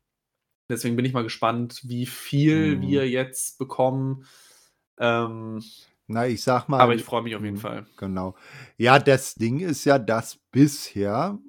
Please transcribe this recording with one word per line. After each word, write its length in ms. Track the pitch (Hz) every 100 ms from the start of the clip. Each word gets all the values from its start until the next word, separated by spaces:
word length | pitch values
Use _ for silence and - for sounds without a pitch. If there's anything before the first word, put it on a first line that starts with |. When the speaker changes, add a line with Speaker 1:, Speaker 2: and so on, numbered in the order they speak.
| _ _ _ _ _ _ -
Speaker 1:
Deswegen 280 | 120 123 117
bin 80 |
ich 80 | 127
mal 100 | 127
gespannt, 600 | 113 - 113 120 120 -
wie 220 | 123 120 123
viel 760 | - - 143 151 160 156 143
Speaker 2:
Mhm. 0 |
Speaker 1:
wir 280 | 135 139 135
jetzt 500 | 127 131 - - -
bekommen. 680 | 135 - 131 135 131 131 131 - - _ _ _ _ -
Ähm, 640 | 120 117 117 113 110 110 110 - _ _ -
Speaker 2:
Na, 180 | 113 123
ich 160 | 110
sag 260 | - 127 -
mal, 140 | 135
Speaker 1:
aber 120 | 123
ich 80 | 117
freu 200 | - 117
mich 140 | 117 107
auf 80 |
jeden 120 | 104 101
Speaker 2:
mhm, 20 |
Speaker 1:
Fall. 280 | 107 110 101 -
Speaker 2:
genau. 400 | 98 92 92 - - - - -
Ja, 200 | 117 135
das 360 | 139 131 - -
Ding 240 | 113 139
ist 240 | 180 139
ja, 140 | 143 139
dass 400 | 110 113 - - _
bisher, 840 | 127 147 139 - - 101 113 165 101